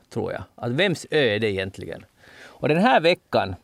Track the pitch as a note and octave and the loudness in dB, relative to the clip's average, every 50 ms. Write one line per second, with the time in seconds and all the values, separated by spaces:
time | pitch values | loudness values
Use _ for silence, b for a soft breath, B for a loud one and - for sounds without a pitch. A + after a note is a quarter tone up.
0 | _ _ - A#2 G2 F2+ - - F#2+ - _ - - A#2+ A#2+ C#3+ F#3+ G3+ D#3+ - | _ _ -8 -6 -6 -4 -6 -8 -10 -14 _ -10 -6 -4 -2 0 0 0 0 -4
1 | - - - D#3 C#3 A#2 G2+ G#2 A2+ G#2+ G2 F#2+ F#2+ G2 - - G2+ E2+ - - | -4 -2 0 2 2 2 2 2 0 0 0 -2 -4 -6 -8 -10 -12 -12 -12 -14
2 | - - B B B B B B B B B B - C3 D3+ E3 G3 B3+ C4+ B3 | -16 -20 B B B B B B B B B B 0 0 2 4 4 4 4 4
3 | D3+ E3 F3+ - _ _ - A2+ G2 G2 F#2+ - | 4 2 2 0 _ _ -2 0 0 -2 -4 -10